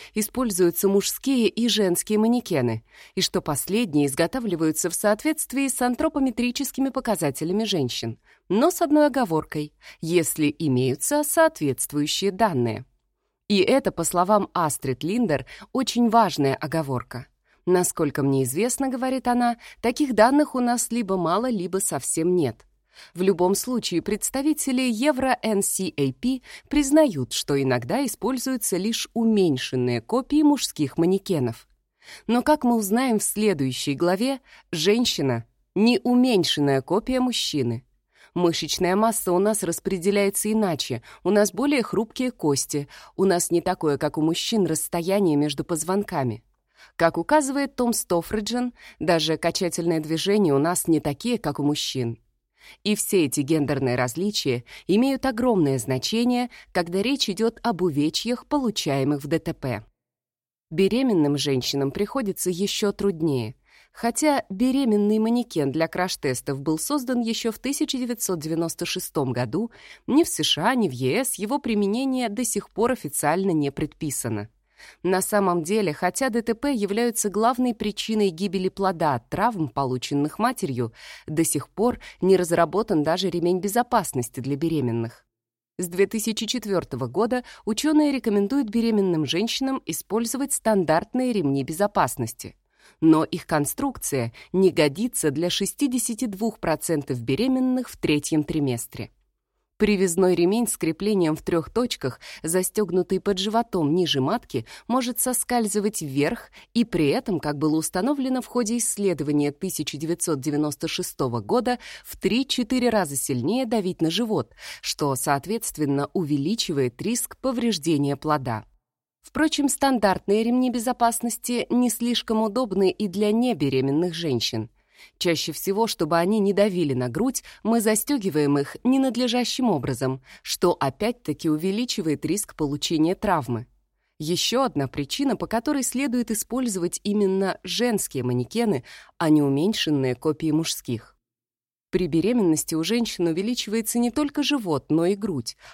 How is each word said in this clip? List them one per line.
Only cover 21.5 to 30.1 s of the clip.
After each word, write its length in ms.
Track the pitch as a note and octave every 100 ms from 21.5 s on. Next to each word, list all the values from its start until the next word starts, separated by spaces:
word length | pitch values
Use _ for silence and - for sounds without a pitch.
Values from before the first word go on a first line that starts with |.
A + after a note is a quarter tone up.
| A3 F3 F#3+
совсем 560 | - D3 - - E3
нет». 320 | F3+ C3+ - _ _ _ - -
В 80 | E3
любом 320 | F#3+ E3+ F3+
случае, 480 | G3 - B3 - E3+
представители 800 | D#3 G#3 - C4+ C#4 D4+ - B3+
Евро 560 | B3+ G#3+ C#4+ C4 C4 B3
Н 180 | A3 G3+
С 160 | G3 -
А 340 | F#3+ - C#3 B2+
П 200 | B3 C4 - - -
признают, 640 | D4+ C4+ D4+ D4+ D#3 B2
что 300 | - - C#3+
иногда 420 | C3+ A#2+ A#2+ A3+
используются 720 | C#4 - G#3+ C4 C4 B3+ - F3
лишь 300 | G3+ A3+ -
уменьшенные 840 | A3+ A3+ G#3+ F3+ B2+ - C3 B2 A#2+
копии 420 | -